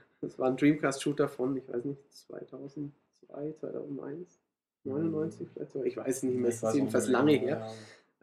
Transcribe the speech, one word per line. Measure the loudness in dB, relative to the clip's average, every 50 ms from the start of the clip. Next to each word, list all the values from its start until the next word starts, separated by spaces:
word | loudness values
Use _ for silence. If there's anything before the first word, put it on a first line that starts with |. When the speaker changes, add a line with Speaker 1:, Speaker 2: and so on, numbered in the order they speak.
| -20 _ _ -10
Speaker 1:
Das | -10 -10 -4 0
war | 0 2
ein | 2
Dreamcast-Shooter | 4 6 6 6 6 2 0 0 0 -2 -2 2 2 2 0
von, | 0 -2 -2 -2 -2
ich | -2 -4 -4
weiß | -6 -4 -4
nicht, | -4 -6 -8 -12 _ _
zweitausendzwei, | -20 -20 -16 -14 -14 -14 -14 -14 -14 -14 -12 -10 -10 -10 -10 -10 _ _ _ _ _ -20 -16 -12 -8 -8 -8 -8 -8
zweitausendeins, | -8 -8 -6 -6 -6 -6 -8 -8 -8 -8 -10 -10 -12 -14 _ _ _ _ _ _ _ _ _ _ -8
Speaker 2:
Mhm. | -4 -2
Speaker 1:
neunundneunzig | 0 0 0 0 0 0 -2 -4 -8 -12 -12 -10
vielleicht | -10 -10 -8 -6
sogar, | -2 -2
ich | -2 -2
weiß | -2 -2 -2 -2 0 0
nicht | 0 0
mehr, | 2 2 2
Speaker 2:
Ich | 0
Speaker 1:
es |
ist | 2 0
Speaker 2:
weiß | 2 2
auch |
Speaker 1:
jedenfalls | 4 2 4 2 2 2
Speaker 2:
nicht | 4 4
Speaker 1:
lange | 6 6 6 6 6
Speaker 2:
genau, | 4
Speaker 1:
her. | 0 -2 -2 -4 -8 -10 -12 -16 -18 -20 -20 _ _ _ _